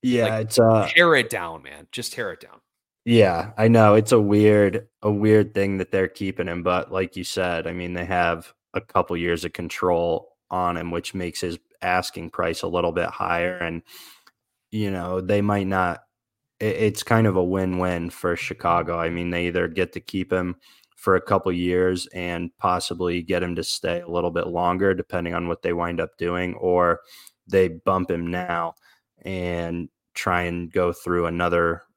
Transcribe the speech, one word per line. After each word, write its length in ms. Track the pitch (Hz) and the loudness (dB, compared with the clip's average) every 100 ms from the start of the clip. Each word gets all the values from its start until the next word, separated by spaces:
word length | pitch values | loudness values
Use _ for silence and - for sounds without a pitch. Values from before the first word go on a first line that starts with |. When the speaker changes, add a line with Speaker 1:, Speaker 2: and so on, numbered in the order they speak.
Speaker 1:
Yeah, 220 | 127 123 | 0 2
Speaker 2:
Like, 220 | 110 110 110 | 2 0 0
Speaker 1:
it's, 120 | - | 4
uh, 320 | 113 113 87 | 6 6 4
Speaker 2:
tear 220 | - 170 | 4 6
it 160 | 147 117 | 4 2
down, 320 | 107 85 82 | -4 -8 -12
man. 240 | 69 73 78 | -18 -20 -14
Just 200 | - 117 | -12 -10
tear 200 | - 104 | -8 -10
it 80 | 82 | -10
down. 200 | - - _ _ _ _ | -18 -20 _ _ _ _
Speaker 1:
Yeah, 480 | - 117 98 85 104 - | 2 6 6 4 -4 2
I 120 | 113 | 6
know. 260 | 113 107 | 8 8
It's 180 | 107 110 | 8 6
a 80 | 120 | 4
weird, 680 | 104 104 107 104 101 107 - _ | 6 6 6 6 4 2 -8 _
a 100 | 107 | -2
weird 420 | 104 107 107 104 | 2 6 6 4
thing 240 | 104 98 95 | 0 -2 -2
that 120 | 92 | -2
they're 180 | 95 95 | 0 -2
keeping 400 | - 95 - 90 | -4 -8 -4 -6
him, 140 | 87 | -4
but 280 | 87 90 80 | -2 -2 -2
like 260 | 92 92 - | -4 -4 -6
you 80 | |
said, 420 | 92 - 90 85 82 | -8 -4 -2 -2 -6
I 60 | |
mean, 200 | 90 87 | -6 -6
they 120 | 87 | -6
have 480 | 87 90 85 85 - _ _ | -2 0 0 -2 -8 _ _
a 60 | 98 | -10
couple 360 | - 92 90 87 | -2 -2 -2 -2
years 280 | 85 85 | -2 -2
of 80 | 85 | -4
control 840 | - 87 - 92 85 85 82 - _ _ | -10 -12 -4 0 0 0 -2 -6 _ _
on 260 | 90 90 85 | -4 -2 -4
him, 140 | 85 | -4
which 240 | 85 - | -6 -6
makes 260 | 95 87 - | -8 -8 -6
his 180 | 90 80 _ _ | -8 -8 _ _
asking 460 | 92 90 90 - 85 | -2 -2 -2 -10 -12
price 320 | - 85 85 | -4 -4 -4
a 80 | 87 | -4
little 240 | 87 85 | -2 -2
bit 160 | 85 85 | -2 -4
higher. 480 | - 87 85 87 90 | -4 -4 -2 -2 -4
And, 260 | 85 82 _ - - - _ _ _ _ _ | -6 -8 _ -20 -20 -20 _ _ _ _ _
you 200 | 110 104 | -6 -4
know, 320 | 92 87 92 | -4 -4 -6
they 180 | 92 104 | 0 2
might 260 | 101 101 95 | 2 0 0
not, 380 | 95 90 87 _ _ _ _ _ _ | 0 0 -4 _ _ _ _ _ _
it, 180 | 107 95 | -4 0
it's 260 | 110 107 | 0 -2
kind 240 | - 113 110 | 2 4 4
of 100 | 92 | 2
a 80 | |
win-win 680 | 90 95 92 90 92 87 85 | 0 0 0 0 -2 -2 -6
for 260 | - 90 85 | -4 -4 -4
Chicago. 640 | - 87 85 85 82 85 | -6 -4 0 0 0 -2
I 100 | 82 | -2
mean, 220 | 85 87 | -4 -4
they 160 | 87 87 | -2 -2
either 200 | 87 87 | -2 -2
get 280 | 82 87 | -2 -4
to 60 | 92 | -6
keep 300 | - 95 90 | -8 -8 -2
him 260 | 92 90 87 _ _ _ | -2 -2 -8 _ _ _
for 220 | _ - 92 | _ 2 2
a 60 | |
couple 280 | - 98 95 | 2 0 0
years 540 | 90 90 90 92 90 - | -2 0 2 2 0 -6
and 420 | 90 87 87 87 _ | -8 -6 -6 -8 _
possibly 640 | 98 90 - 87 90 87 | -2 -2 -4 -4 -4 -4
get 200 | 82 90 | -2 -2
him 120 | 90 | -2
to 100 | 85 | -6
stay 380 | 80 - 87 87 | -6 -6 -4 -6
a 80 | 87 | -4
little 200 | 87 87 | -4 -2
bit 180 | 85 85 | -2 -4
longer, 440 | 85 87 90 98 | -2 0 2 0
depending 420 | 92 - 92 85 | 0 -4 -6 -4
on 140 | 85 85 | -4 -4
what 140 | 85 | -4
they 100 | 87 | -4
wind 280 | 85 85 85 | -2 -4 -4
up 180 | 82 _ | -6 _
doing, 340 | 85 90 90 - | -4 -2 -4 -4
or 440 | 90 90 87 82 _ - - _ _ | 0 2 4 0 _ -20 -20 _ _
they 220 | 95 92 | 2 2
bump 420 | 82 - 95 90 | 0 -2 0 0
him 160 | 85 85 | -4 -4
now 480 | 87 90 85 85 - _ _ _ _ | -6 -4 -4 -4 -10 _ _ _ _
and 680 | - 92 90 87 85 85 85 _ _ | -10 -6 -4 -4 -4 -6 -8 _ _
try 300 | - - 87 | -8 0 0
and 280 | 87 87 85 | 0 -4 -4
go 220 | 92 90 | 0 0
through 320 | 85 - 87 | -2 -2 -2
another 580 | 85 85 87 85 85 82 _ | 0 0 0 2 0 -2 _